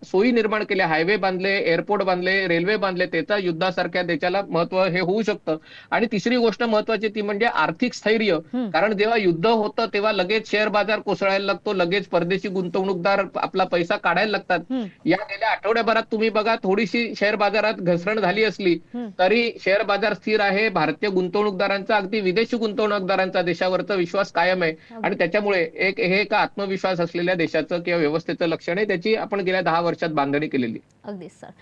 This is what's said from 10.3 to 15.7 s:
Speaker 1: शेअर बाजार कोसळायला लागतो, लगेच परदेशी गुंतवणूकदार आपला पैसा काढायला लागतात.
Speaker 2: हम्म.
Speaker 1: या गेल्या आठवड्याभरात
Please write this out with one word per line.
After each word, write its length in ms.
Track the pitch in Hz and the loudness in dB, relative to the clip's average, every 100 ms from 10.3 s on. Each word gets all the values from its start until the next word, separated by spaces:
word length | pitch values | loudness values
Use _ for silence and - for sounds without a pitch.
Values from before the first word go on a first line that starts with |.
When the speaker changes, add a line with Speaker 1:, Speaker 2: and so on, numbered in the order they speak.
| 220 214 | 0 0
Speaker 1:
शेअर 160 | 208 214 | 0 2
बाजार 320 | 208 202 214 | 2 2 0
कोसळायला 460 | 208 185 196 196 196 | -2 0 2 0 0
लागतो, 280 | 190 214 | -2 -2
लगेच 340 | 196 175 196 190 | 0 0 0 0
परदेशी 400 | 175 170 190 208 | 0 0 -2 -2
गुंतवणूकदार 720 | 190 180 196 190 185 190 196 190 - | -4 -2 -2 -2 0 0 0 0 -4
आपला 280 | - 190 | -2 0
पैसा 340 | 185 180 175 208 | 0 0 0 0
काढायला 340 | 180 170 214 | 0 0 0
लागतात. 280 | 202 - 180 | -2 -2 -2
Speaker 2:
हम्म. 240 | 170 262 202 - - | -2 -6 -6 -6 -2
Speaker 1:
या 120 | 180 | -2
गेल्या 280 | 208 202 220 | -2 -4 -2
आठवड्याभरात 540 | 180 196 | -2 0